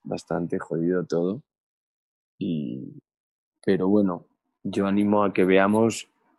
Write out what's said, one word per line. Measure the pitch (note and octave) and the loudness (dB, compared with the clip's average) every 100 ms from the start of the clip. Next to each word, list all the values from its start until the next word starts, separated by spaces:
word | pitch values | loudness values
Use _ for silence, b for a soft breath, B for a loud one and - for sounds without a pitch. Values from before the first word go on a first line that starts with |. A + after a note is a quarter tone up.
bastante | - F2+ - E2+ E2+ F#2 | -10 -10 -6 -6 -4 -6
jodido | - E2 E2 F2+ E2 | -6 -4 -2 -2 -2
todo. | E2 F2 A2+ - _ _ _ _ _ _ _ _ _ | -2 -2 -4 -10 _ _ _ _ _ _ _ _ _
Y, | - D#2+ C#2+ B1+ - - - _ _ _ _ _ | -6 -6 -6 -10 -12 -18 -20 _ _ _ _ _
pero | - F#2+ F#2+ | -2 0 2
bueno, | G#2 G2 E2+ - _ _ _ | 2 2 -2 -10 _ _ _
yo | G2+ F#2+ G2 | -6 -2 0
animo | G2 G#2 G#2 | 2 2 2
a | G2+ | 2
que | F#2+ | 2
veamos | F#2 F#2+ G2 G#2 A2+ G#2 - _ _ | 4 4 4 4 2 0 -10 _ _